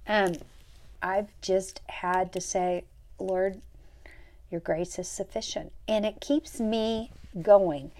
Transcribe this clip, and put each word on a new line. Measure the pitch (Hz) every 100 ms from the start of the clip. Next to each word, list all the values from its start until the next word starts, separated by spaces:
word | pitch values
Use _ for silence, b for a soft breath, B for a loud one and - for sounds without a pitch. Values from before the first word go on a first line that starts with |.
| -
um, | 208 190 165 - - - - - -
I've | 180 190 208 -
just | - 190 190 - -
had | - 180 185 185
to | 185
say, | - 196 180 180 - - - -
Lord, | 190 185 190 196 - - b b b b b b -
your | 170
grace | - 160 175 -
is | 180
sufficient. | - 285 220 - - - - -
And | 214 214
it | 214
keeps | - 285 - -
me | 220 226 220 226 226 - - 185
going. | 160 202 185 147 135 B